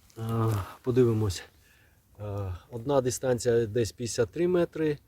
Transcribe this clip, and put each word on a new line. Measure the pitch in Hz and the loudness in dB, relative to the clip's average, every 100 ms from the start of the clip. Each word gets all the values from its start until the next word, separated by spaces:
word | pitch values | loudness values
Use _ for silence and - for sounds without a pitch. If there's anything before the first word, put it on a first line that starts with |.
| _ - | _ -10
А, | 113 113 113 104 92 - | -4 0 0 0 -4 -8
подивимось. | - 123 120 110 107 - - _ _ _ _ _ _ - | 0 4 4 4 0 -2 -10 _ _ _ _ _ _ -14
А, | 104 101 95 87 - | -10 -8 -8 -10 -12
одна | 120 120 139 | -10 0 2
дистанція | 127 113 131 123 123 117 113 | 2 -2 0 0 2 2 2
десь | 117 110 | 0 -2
п'ятдесят | - 120 - 113 | -2 -8 -2 -2
три | 151 175 | 0 0
метри, | 180 170 156 156 147 | 2 0 0 -2 -4